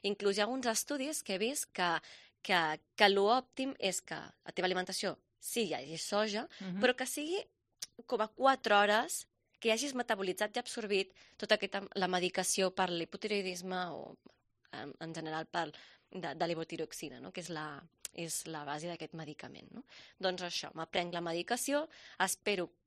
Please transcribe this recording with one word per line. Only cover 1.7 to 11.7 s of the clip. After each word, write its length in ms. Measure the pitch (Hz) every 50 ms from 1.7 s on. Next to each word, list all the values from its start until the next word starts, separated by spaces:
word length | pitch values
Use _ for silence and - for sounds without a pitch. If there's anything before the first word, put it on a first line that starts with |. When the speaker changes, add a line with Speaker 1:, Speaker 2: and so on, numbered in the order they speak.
Speaker 1:
que, 160 | _ - 180 175 165 156 - - - - - - _ _
que, 180 | - - 190 175 165 156 156 - _ _ _
que 140 | - 214 196
lo 140 | 196 196 196 208 240
òptim 400 | 262 254 _ _ - 262 269 262 -
és 180 | - 190 180 -
que 120 | - - 160
la 400 | - - - - _ _ - -
teva 160 | - 180 185
alimentació 460 | 185 185 180 175 180 - - 190 - - _ _ _ _
sí 260 | - - - 240 220
hi 80 | 165 156
hagi 240 | 123 131 147 160 160
soja, 480 | - - 202 208 214 220 202 214 262 - - -
Speaker 2:
Mhm. 180 | 196 190 180 202
Speaker 1:
però 140 | 240 247 247
que 120 | - 254
sigui 360 | 254 - 294 294 311 359 403 - - _ _ _ _ _ _ - - _ - -
com 140 | - 254 202
a 60 | 214 214
quatre 460 | - - 254 269 269 262 - 220 208
hores 480 | 202 202 202 208 220 277 339 - - - _ _ _ _ _ _ _
que 140 | - 226
hagis 240 | 220 226 277 285 254 247
metabolitzat 560 | 240 - 220 196 196 180 180 - 214 208 -
i 60 | 247
absorbit 500 | 240 - - 240 214 196 208 190 196 - _ - - - _
tota 200 | - 214 - 214
aquesta, 240 | 208 - 202